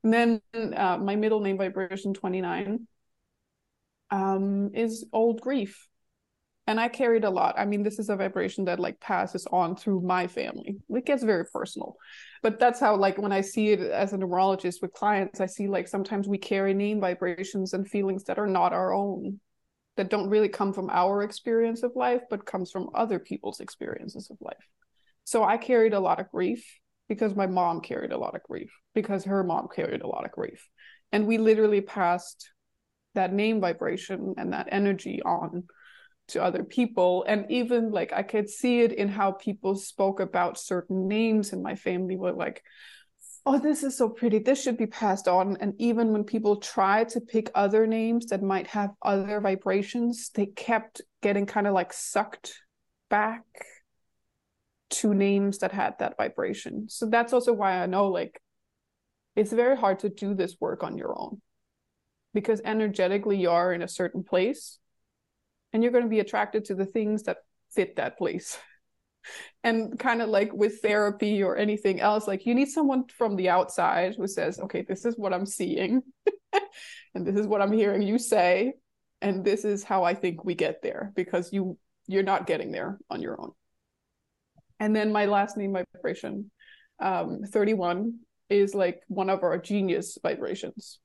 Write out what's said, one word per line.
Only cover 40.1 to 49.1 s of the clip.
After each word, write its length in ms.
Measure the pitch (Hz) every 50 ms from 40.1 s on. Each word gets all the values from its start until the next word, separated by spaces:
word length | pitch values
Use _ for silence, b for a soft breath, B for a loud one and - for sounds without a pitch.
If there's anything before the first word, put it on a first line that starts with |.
| 196 196
about 360 | 190 190 - 180 175 175 - -
certain 500 | - - 185 180 175 - 190 190 185 190
names 440 | 208 214 226 226 220 214 202 202
in 100 | 190 185
my 120 | 185 - 196
family 420 | 196 - 185 185 180 185 180 185
were 160 | 185 185 180
like, 300 | - - 170 - - - B B B B B B B B B B _ _ - - - - _
"Oh, 140 | 233 269 277
this 240 | 277 302 294 302
is 160 | 285 269 254 -
so 100 | 247 220
pretty. 300 | 226 - 247 233 208 214
This 240 | 214 247 277 269
should 160 | - 262 233 233
be 80 | 226
passed 400 | 214 - - 226 202 190 196 -
on." 320 | 185 180 185 185 202 190 -
And 140 | 208 202 196 -
even 340 | 226 233 226 226 233 220
when 120 | 214 208 208
people 320 | 208 - 220 220 208 208
try 480 | 208 - - - - 190 190 202 220 226
to 160 | 226 - 240
pick 300 | 233 - - 220 220 - -
other 320 | - 202 202 208 220 226
names 400 | 220 226 226 220 226 233 233 233
that 160 | - 233 220
might 260 | 196 190 196 190 - -
have 260 | - 208 202 196 202 _
other 380 | - 208